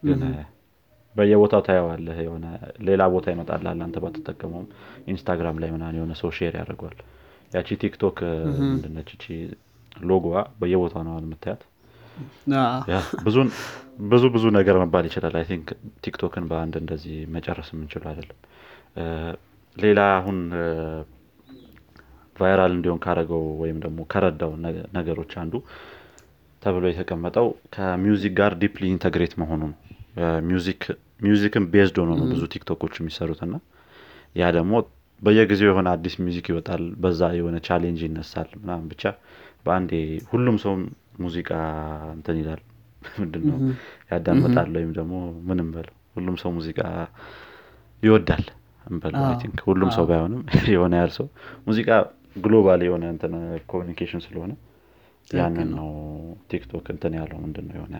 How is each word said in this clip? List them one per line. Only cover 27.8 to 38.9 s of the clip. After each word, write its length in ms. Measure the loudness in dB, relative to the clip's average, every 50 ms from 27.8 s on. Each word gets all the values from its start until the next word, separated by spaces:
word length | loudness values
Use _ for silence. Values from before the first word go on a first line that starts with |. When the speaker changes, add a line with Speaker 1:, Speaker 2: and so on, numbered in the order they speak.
| -4 -2 0 2 4 4 4 4 2 0 2
Speaker 1:
ጋር 180 | 4 4 4 4
ዲፕሊ 280 | 2 -2 -2 0 -2 -2 0
ኢንተግሬት 460 | 0 2 0 0 2 2 0 0 0 -4
መሆኑ 240 | -4 -2 -2 -2
ነው። 160 | -4 -4 -6 _ _ -20 -20 _ -20 _ -6
እ፣ 100 | -2 0 0 0 0 0
ሚውዚክ፣ 400 | 0 0 0 0 -2 -4 -6 -8 -10 -10 -12 _ _ _ _
ሚውዚክን 440 | 2 4 4 4 4 2 2 0 0 4
ቤዝድ 300 | 6 6 6 6 4 2
ሆኖ 140 | 2 2
ነው 140 | 2 2 0
Speaker 2:
ምም። 60 | 0
Speaker 1:
ብዙ 120 | 0 -2 -4 -4
ቲክቶኮች 460 | -8 -10 -6 -6 -6 -4 -4 -8 -6
የሚሰሩት 460 | -6 -8 -8 -6 -6 -6 -6 -6 -6
እና 140 | -6 -8 -8 -8 _ _ _ _ _ _ -20 -20 -20 -20 -20 -20 -20 _ _
ያ 140 | 2 4 4
ደግሞ 220 | 4 4 4 4 2 2 0 0 _ _ _ _ _ _
በየጊዜው 460 | 4 6 8 8 8 6 6 6 6 6
የሆነ 200 | 6 6 4 2
አዲስ 260 | 0 0 -2 -6 -4 -2
ሚውዚክ 280 | -2 -2 -2 -4 -4 -4
ይወጣል፣ 360 | -4 -4 -4 -4 -6 -4 -6 -6 -6 0
በዛ 240 | 0 0 2 2 2 2
የሆነ 260 | 2 0 -2 -2 -4 -4
ቻሌንጅ 380 | -2 0 0 2 2 0 -2 -2
ይነሳል 480 | -4 -4 -6 -6 -10 -10 -8 -8 -8 -8 -10
ምናምን። 320 | -14 -10 -8 -8 -8 -8
ብቻ 160 | -10